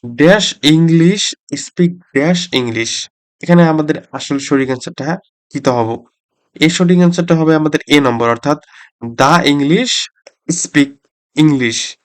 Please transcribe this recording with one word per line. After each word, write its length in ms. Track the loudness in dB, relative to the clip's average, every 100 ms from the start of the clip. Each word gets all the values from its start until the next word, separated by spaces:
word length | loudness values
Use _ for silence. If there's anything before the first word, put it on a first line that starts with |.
| -16
ড্যাশ 480 | 0 4 4 0 -2
ইংলিশ 720 | 0 2 4 4 4 2 -6 -10 _ -12
স্পিক 420 | -12 -2 -2 -2
ড্যাশ 500 | _ -2 0 -2 -2
ইংলিশ। 560 | -4 -4 -6 -6 -8 -12 _ _ _
এখানে 260 | 2 4 4
আমাদের 260 | 2 -2 -4 -6
আসল 260 | -14 -6 -6
সঠিক 280 | -2 -2 -2
অ্যান্সারটা 500 | -6 -10 -10 -6 -8 _ _ _
কি 100 | -4
তো 120 | -2
হবো? 320 | 0 -2 -6 _ _ _ _ _
এই 160 | 0 0
সঠিক 260 | 2 2 4
অ্যান্সারটা 400 | 4 2 0 0
হবে 180 | 2
আমাদের 260 | 2 0 -2 2
এ 120 | 2
নম্বর, 280 | 2 0 -2
অর্থাৎ 300 | -2 -2 -4 _ -20 -20 _
the 280 | -14 0 2 4
English 480 | 2 0 2 0 0 -4 -8 _ _ _ -8
speak 400 | -6 -2 0 0 -4 _ _ _ 2
English। 420 | 2 2 -2 -4 -10 -14